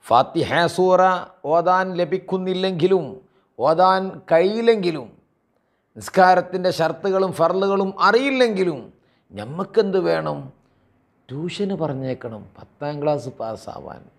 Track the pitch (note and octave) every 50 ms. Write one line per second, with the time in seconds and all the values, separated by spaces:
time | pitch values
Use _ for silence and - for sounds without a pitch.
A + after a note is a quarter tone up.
0 | _ - A2+ B2 C3+ C3 - E3+ - - B2+ D#3 E3+ E3 E3 - F#3 F#3 F#3 F3+
1 | F#3 F#3+ F#3 F3 - - - _ _ C#3 D#3 E3+ E3+ F3+ F#3 F#3 F#3+ F#3+ F#3 E3+
2 | F3 D#3 F3 F#3 F#3 - F#3 F#3 F#3 F#3 F#3 F#3 F#3 F#3+ F#3 E3 E3 F#3 F#3+ F#3
3 | D#3 B2+ - - _ _ _ _ _ _ _ - A2+ C#3+ E3 E3 F#3 F#3 F#3+ F#3+
4 | F#3+ F#3+ F3+ D3+ - - E3 E3 F3 F#3+ G#3+ A3+ A#3 A3+ A#3 G#3+ F#3 F3 D#3+ D3
5 | B2 G#2 - _ _ _ _ _ _ _ _ _ _ _ _ _ _ _ _ A2+
6 | G#2 - - F#3 F#3 F#3 F#3 F3+ F3 F3 F3+ F#3 F3+ F#3 E3 - E3+ D#3+ D#3+ D#3
7 | - G3 F#3+ F#3+ G3 F#3+ C#3+ - E3 E3 F3 F#3+ G3 G3 G3 G3 G3 F#3+ G3 -
8 | F3 F#3+ G3+ A#3+ C4+ C#4 C4+ C4 B3 A#3 G#3+ F#3 F#3+ F3+ D#3 C3 G#2+ - _ _
9 | _ _ _ _ _ _ - G2+ G#2 A#2 D3 F3 G3 - - A3 G#3+ G3 F3+ F#3+
10 | F3 E3+ E3 D#3+ D#3 D#3 D3 C#3+ C#3 C3 - _ _ _ _ _ _ _ _ _
11 | _ _ _ _ _ - B2+ C#3+ D#3+ F3+ - - G3+ F#3+ G3 E3 D#3+ D3 C#3 C3
12 | C3+ C3 B2+ B2+ - A#2+ A2 G#2 G2 F#2+ _ - - _ _ _ D3 D3 D3+ D3
13 | C#3+ D3+ D3+ C#3 A#2+ C3 B2+ - A2+ A2+ A2 G2+ - - - - - D2+ C#2 -
14 | - - _